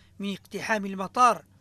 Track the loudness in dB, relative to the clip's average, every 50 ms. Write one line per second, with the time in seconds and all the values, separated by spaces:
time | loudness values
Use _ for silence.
0 | -20 -20 -14 -10 -8 -8 -8 -8 _ -12 -10 -6 -4 -2 -2 -2 -4 -6 -6 -8
1 | -8 -4 2 4 4 4 4 2 -4 _ _ _